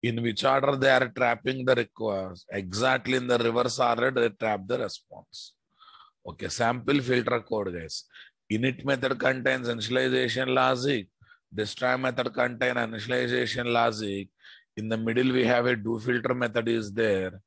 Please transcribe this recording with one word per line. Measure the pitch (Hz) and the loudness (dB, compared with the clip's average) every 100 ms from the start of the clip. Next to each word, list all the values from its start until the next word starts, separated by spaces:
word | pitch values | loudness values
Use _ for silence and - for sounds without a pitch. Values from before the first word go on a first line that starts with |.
in | 117 117 | -2 0
which | 117 104 | -2 0
order | 135 135 139 131 | 2 4 2 4
they | 135 | 6
are | 131 127 | 6 4
trapping | 113 120 117 - 131 | 2 2 2 -2 -2
the | 127 | 2
request, | 123 117 - 110 98 95 90 - | 2 2 -4 -4 -2 -4 -10 -10
exactly | 101 95 98 127 131 123 127 | -8 -6 0 2 2 2 -2
in | 123 | 2
the | 123 | 2
reverse | 117 117 123 117 | 2 2 0 2
order | 123 117 127 | 2 2 0
they | 127 117 | 2 0
trap | 101 110 104 95 | 0 -2 -2 -2
the | 123 | -4
response. | 107 - _ 101 - - - _ _ _ - - - _ - | -4 -8 _ -20 -20 -20 -20 _ _ _ -20 -20 -20 _ -18
Okay, | 80 92 | -10 -8
sample | - 117 123 123 143 | 0 0 0 0 0
filter | 127 127 117 123 | 2 0 2 -2
code, | - 110 98 | -2 -4 -4
guys. | 87 82 - - - - _ _ | -6 -8 -12 -14 -20 -20 _ _
Init | 107 131 127 | -2 0 -2
method | 135 139 131 123 | -2 0 0 0
contains | 131 131 123 131 120 | 0 0 0 -2 -2
initialization | 117 110 127 131 127 127 113 131 | -4 -2 0 2 2 0 -2 0
logic. | 131 127 131 131 131 95 _ _ - _ | 2 2 2 0 -2 -4 _ _ -20 _
Destroy | 92 104 - 127 127 | -6 -6 -2 0 0
method | 131 120 123 | 0 -2 -4
contain | 127 123 117 123 123 | 0 -2 0 -2 0
initialization | 117 113 107 127 123 123 123 123 120 | -2 -4 -2 -2 0 0 -2 -2 0
logic. | 117 117 107 107 98 98 _ - - _ - | 2 2 0 -4 -4 -8 _ -20 -20 _ -10
In | 110 | -4
the | 110 | -2
middle, | 113 113 131 | 0 2 2
we | 127 | 4
have | 117 123 120 | 4 4 2
a | 120 | 0
do | 104 113 | -2 -4
filter | 113 123 110 | -2 -2 0
method | 123 120 113 113 | -2 0 -2 0
is | 117 107 | -2 -2
there. | 101 113 95 92 95 | 0 0 2 -2 -8